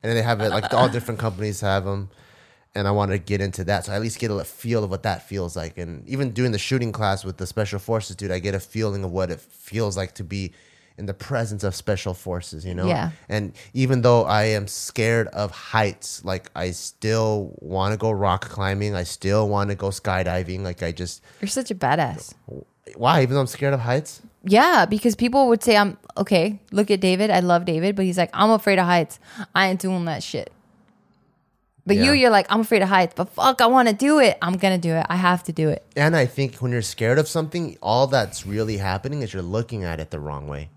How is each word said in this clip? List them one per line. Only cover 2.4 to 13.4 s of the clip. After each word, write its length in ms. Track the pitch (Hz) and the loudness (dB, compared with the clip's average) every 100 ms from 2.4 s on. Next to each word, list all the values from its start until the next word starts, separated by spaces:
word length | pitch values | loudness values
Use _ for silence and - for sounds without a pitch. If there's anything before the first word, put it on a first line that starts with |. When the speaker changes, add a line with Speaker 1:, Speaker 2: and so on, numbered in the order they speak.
| _ _ _ 104 | _ _ _ -4
Speaker 1:
And 100 | 98 | 0
I 60 | |
wanna 260 | 104 101 95 | 0 0 -2
get 220 | 85 101 | -2 -4
into 240 | 98 87 | -4 -6
that. 220 | 87 98 - | -2 -2 -2
So 80 | |
I 20 | 98 | -6
at 60 | |
least 180 | 113 - | -6 -6
get 100 | 117 | -4
a 140 | 101 | -4
feel 400 | 78 - 117 117 | -8 -10 -4 -2
of 60 | 104 | -2
what 140 | 95 | -4
that 200 | 110 87 - | -4 -6 -8
feels 300 | 98 87 85 | -8 -6 -8
like. 220 | 82 - | -10 -10
And 280 | 85 78 - | -10 -12 -8
even 260 | 135 135 | -4 -4
doing 200 | 107 123 | -2 -2
the 80 | 107 | -2
shooting 320 | - 131 117 | -2 -2 -2
class 320 | 104 104 95 | -2 -2 -2
with 140 | 95 92 | -6 -8
the 100 | 90 | -8
special 320 | - 104 101 | -4 -4 -6
forces 380 | - 113 101 90 | -4 -4 -4 -10
dude, 120 | 101 | -6
I 100 | 90 | -4
get 140 | 95 98 | -2 -4
a 40 | |
feeling 460 | - 110 110 98 95 | -6 -4 -4 -4 -4
of 60 | |
what 200 | 90 92 | -4 -4
it 80 | 82 | -6
feels 560 | _ - - 107 107 95 | _ -20 -10 -4 -4 -4
like 180 | 92 - | -8 -8
to 80 | 90 | -8
be 260 | 98 92 _ _ _ _ - | -6 -8 _ _ _ _ -14
in 60 | 101 | -12
the 80 | |
presence 500 | 92 - 135 113 104 | -10 -6 -4 -4 -4
of 120 | 98 - | -4 -4
special 360 | - 98 101 90 | -4 -4 -4 -8
forces, 500 | 92 87 - 78 90 | -6 -8 -8 -12 -10
you 80 | |
know? 140 | 90 92 | -2 0
Speaker 2:
Yeah. 240 | 156 92 156 - | 0 -4 -8 -6
Speaker 1:
And 240 | 104 | -6